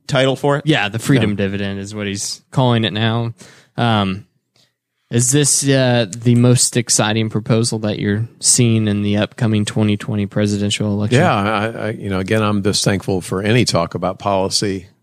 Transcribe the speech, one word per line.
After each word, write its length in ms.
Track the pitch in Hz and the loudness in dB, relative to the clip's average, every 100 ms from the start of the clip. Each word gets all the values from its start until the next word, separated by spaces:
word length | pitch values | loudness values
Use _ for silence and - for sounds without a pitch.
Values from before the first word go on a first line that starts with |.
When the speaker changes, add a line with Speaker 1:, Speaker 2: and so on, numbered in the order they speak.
| - | -2
Speaker 1:
title 300 | 135 135 127 | 0 2 0
for 200 | 147 143 | 0 0
it? 80 | 147 | 0
Speaker 2:
Yeah, 220 | 135 101 | 0 0
the 100 | 120 | -4
freedom 320 | - 135 107 | 2 2 2
Speaker 3:
Yeah. 60 | 101 | 0
Speaker 2:
dividend 440 | 98 101 101 98 | -4 -4 -6 -8
is 140 | 98 | -10
what 120 | 107 101 | -8 -6
he's 360 | 98 - - _ | -6 -8 -10 _
calling 340 | - 127 117 | 0 2 2
it 80 | 110 | 0
now. 420 | 104 113 117 117 - - - _ - | 0 0 0 -4 -8 -20 -20 _ -2
Um, 500 | 120 110 98 95 - _ _ _ _ _ _ _ - | 0 2 0 -4 -12 _ _ _ _ _ _ _ -4
is 200 | 120 123 | -2 2
this, 380 | 147 143 - 139 | 2 2 0 2
uh, 380 | 135 127 120 107 | 2 4 2 0
the 240 | 117 117 | -2 2
most 420 | 120 123 120 - 123 | 4 6 4 2 0
exciting 540 | 110 - 107 110 110 | 0 0 2 0 0
proposal 480 | 110 104 113 117 110 | -2 0 0 0 -2
that 180 | 107 101 | -4 -2
you're 280 | 101 104 117 - | 0 -2 -4 -4
seeing 480 | - - 117 113 107 | 0 2 4 2 0
in 140 | 101 | 0
the 160 | 104 104 | 0 0
upcoming 460 | - - 110 107 | -2 -2 0 0
twenty 320 | 104 110 107 104 | 0 0 0 0
twenty 300 | - 104 101 | -4 -4 -2
presidential 600 | 104 104 104 101 - 107 | -2 0 0 -2 -2 -2
election? 280 | 101 104 123 | -2 2 2
Speaker 3:
Yeah, 140 | 175 | 2
I, 320 | 113 101 107 110 | 2 0 -2 -4
I, 220 | 113 107 | -4 -8
you 180 | 113 101 | -6 -4
know, 100 | 95 | -4
again, 240 | 95 110 | 0 0
I'm 200 | 104 104 | 0 0
just 220 | 98 90 | 0 0
thankful 360 | 123 98 - 95 | 0 -2 -2 -4
for 200 | - 95 | -4 -4
any 220 | 104 123 | 0 2
talk 300 | 101 85 85 | 2 0 -2
about 240 | 90 90 95 | -4 -4 -4
policy 680 | 101 98 95 - 107 95 92 _ | -2 0 0 -2 -4 -6 -10 _